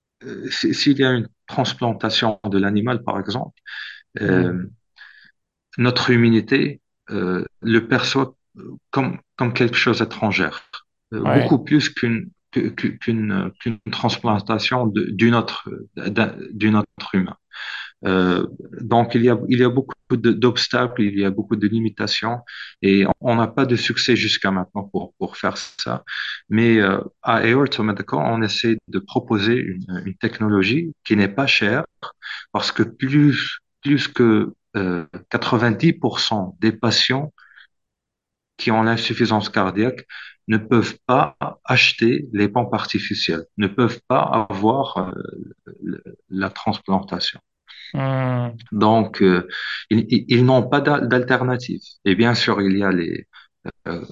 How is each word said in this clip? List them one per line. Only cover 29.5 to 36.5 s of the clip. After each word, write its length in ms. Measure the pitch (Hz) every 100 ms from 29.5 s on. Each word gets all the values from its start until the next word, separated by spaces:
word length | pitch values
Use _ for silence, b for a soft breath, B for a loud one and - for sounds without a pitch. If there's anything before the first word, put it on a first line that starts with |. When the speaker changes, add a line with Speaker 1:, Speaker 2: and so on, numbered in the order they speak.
| 123
Speaker 1:
une, 480 | - 185 190 185 -
une 100 | -
technologie 800 | 220 - 214 202 - 147 170 -
qui 120 | - 104
n'est 120 | 98
pas 200 | 101 135
chère 380 | - 104 123 - _ - - B B B
parce 200 | 104 -
que 120 | -
plus, 760 | - - 135 147 147 123 - - _ _
plus 260 | 139 143 -
que, 460 | - 117 107 101 - _ 101
euh, 300 | 92 87 78 - -
quatre-vingt-dix 600 | 117 - 120 117 104 165
pour 260 | - 120 -
cent 360 | - 110 92